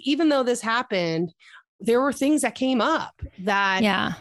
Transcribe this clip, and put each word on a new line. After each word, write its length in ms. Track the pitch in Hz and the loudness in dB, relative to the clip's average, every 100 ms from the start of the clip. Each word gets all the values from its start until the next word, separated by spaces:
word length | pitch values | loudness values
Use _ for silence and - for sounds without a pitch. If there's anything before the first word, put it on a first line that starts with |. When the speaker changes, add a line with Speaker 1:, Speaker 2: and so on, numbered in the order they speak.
| 262 | -2
Speaker 1:
even 220 | 294 320 | 0 2
though 140 | 285 | 2
this 180 | 247 240 | 2 -2
happened, 720 | 214 226 247 196 170 165 175 - - - _ _ | -2 -2 -2 -2 -2 -2 -4 -8 -20 -20 _ _
there 200 | 196 240 | 0 2
were 140 | 277 | 2
things 280 | - 277 302 | 0 0 2
that 100 | 240 - | 0 -2
came 240 | 262 254 | 0 0
up 420 | 233 - 170 - - - | 0 0 -4 -12 -16 -8
that, 420 | 185 202 196 190 | -2 0 2 2
Speaker 2:
Yeah. 320 | 214 190 - - | 2 0 -2 -6